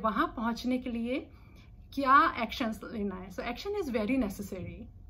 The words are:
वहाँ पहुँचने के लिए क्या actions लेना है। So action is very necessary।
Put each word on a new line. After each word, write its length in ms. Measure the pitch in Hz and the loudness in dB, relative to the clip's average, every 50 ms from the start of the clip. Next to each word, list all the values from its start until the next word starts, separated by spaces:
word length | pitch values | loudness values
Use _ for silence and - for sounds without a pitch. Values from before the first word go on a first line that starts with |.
| 208 | 0
वहाँ 200 | 220 202 254 320 - - | 0 2 2 0 0 0
पहुँचने 400 | 247 220 233 233 - - 247 254 | -2 -2 -2 -2 -2 0 0 0
के 120 | 254 254 254 | 0 0 -2
लिए 300 | 226 233 226 240 262 311 311 - - - - - - - - - - - - - - | -4 -2 -2 -2 -2 -2 -4 -8 -16 -20 -20 -20 -20 -20 -20 -20 -20 -20 -20 -8 -4
क्या 260 | 277 277 254 269 294 330 - - 247 | 0 4 8 8 10 8 8 4 0
actions 400 | 226 220 - - 254 220 220 - - | -4 -4 -2 -2 -2 -2 -2 -4 -8
लेना 320 | - 226 214 202 196 185 | -8 -4 -2 -2 -2 -2
है। 160 | 185 185 185 | -4 -10 -8
So 120 | - 254 233 240 247 | -8 -6 -6 -4 -6
action 280 | - - 403 415 415 339 | -6 -4 -4 -2 -2 -2
is 120 | 269 220 233 | 0 0 0
very 180 | 208 208 269 262 226 | 2 2 2 2 2
necessary। 580 | 196 - - 202 - 202 180 170 175 170 - - - - - - - | 0 -2 -6 -8 -8 -6 -8 -8 -8 -10 -10 -12 -14 -14 -18 -18 -18